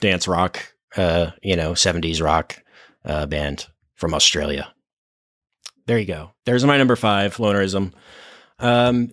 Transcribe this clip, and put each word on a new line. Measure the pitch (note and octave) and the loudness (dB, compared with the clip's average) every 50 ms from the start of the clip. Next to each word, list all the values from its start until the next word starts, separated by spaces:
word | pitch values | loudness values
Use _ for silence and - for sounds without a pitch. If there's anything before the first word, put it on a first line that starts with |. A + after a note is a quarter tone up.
| - | 0
dance | G2+ F#2 F2 - F#2+ | 0 0 0 0 0
rock, | F2+ F2 F2+ F2+ - - - - _ _ _ _ - G2 | 0 0 0 0 -2 -6 -14 -16 _ _ _ _ -4 -2
uh, | F#2 E2+ E2 F2 E2+ E2 - _ - | 0 2 2 0 0 -2 -4 _ -2
you | G2 F#2 | -2 0
know, | E2+ D#2+ D#2+ F2 | 0 0 -2 0
seventies | - - F#2+ E2+ E2+ E2 E2 E2 D#2 | 0 0 0 0 0 -2 -4 -2 -2
rock, | D#2+ D2+ D#2 D#2+ D#2 - - - _ _ _ - - - _ _ - | 0 2 2 0 0 -4 -8 -20 _ _ _ -20 -20 -20 _ _ -8
uh, | - D2 D2+ D2+ | -6 -4 -4 -4
band | D2 D2+ D2+ D2 C#2+ D2 - - - _ _ _ _ _ | -4 -4 -4 -4 -4 -6 -8 -12 -16 _ _ _ _ _
from | - - E2 D#2+ | -6 -4 -2 0
Australia. | - - - - E2 D2 D2+ C#2+ C#2 C#2 - - _ _ _ _ _ _ _ _ _ _ _ _ _ _ _ _ _ - - - _ _ | 2 2 2 0 0 -2 -4 -4 -6 -8 -10 -14 _ _ _ _ _ _ _ _ _ _ _ _ _ _ _ _ _ -20 -20 -20 _ _
There | - A#2 A2+ | -2 0 0
you | G#2 | 0
go. | F2+ F2 D#2 D#2+ E2+ _ _ - | -2 -6 -8 -10 -16 _ _ -2
There's | - B2 B2 C3 | 0 2 2 4
my | C#3+ C#3+ | 4 4
number | C#3 C3+ B2 A#2+ | 4 4 4 2
five, | - - G#2+ G2+ G2 G2+ G2+ - - | 2 2 2 2 2 0 0 -2 0
Lonerism. | A2 G#2 G2+ G2+ F#2+ F#2+ F#2+ G2 G2 F#2 - - - - - - - - - - - _ _ - | 0 0 2 2 0 0 0 -2 -4 -4 -8 -12 -20 -20 -20 -20 -20 -20 -20 -20 -20 _ _ -4
Um, | A#2+ A#2+ B2 A#2+ A#2+ B2 B2 B2 A#2+ A#2+ | 0 2 2 4 4 2 2 2 0 -2